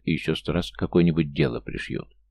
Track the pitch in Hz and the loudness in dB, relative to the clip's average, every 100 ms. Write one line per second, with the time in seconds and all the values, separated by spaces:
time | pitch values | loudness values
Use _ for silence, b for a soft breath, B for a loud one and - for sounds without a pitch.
0 | - 78 - 78 - 80 - - - 90 | -2 -2 -2 -4 -2 -2 -4 -6 2 4
1 | 85 80 73 71 67 60 - - - - | 4 4 0 2 0 0 -8 -10 -8 -10
2 | - _ _ | -10 _ _